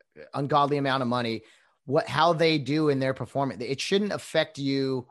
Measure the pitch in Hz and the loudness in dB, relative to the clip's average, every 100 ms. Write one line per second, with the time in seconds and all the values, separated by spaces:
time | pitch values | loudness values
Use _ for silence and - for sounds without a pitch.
0 | _ - - 127 139 147 143 143 139 131 | _ -20 -10 -6 0 2 2 2 0 0
1 | 123 123 120 110 - _ _ _ - 135 | 0 0 -2 -4 -8 _ _ _ -2 -2
2 | - 127 165 160 165 156 127 151 156 139 | 0 2 4 4 2 2 0 0 2 2
3 | 131 131 117 135 135 92 117 135 - 196 | 0 -2 -4 -4 -4 -4 -6 -4 0 0
4 | 208 123 - 160 156 - 139 135 135 131 | 0 -4 -2 -2 -2 -2 -2 0 0 -2
5 | 123 | -4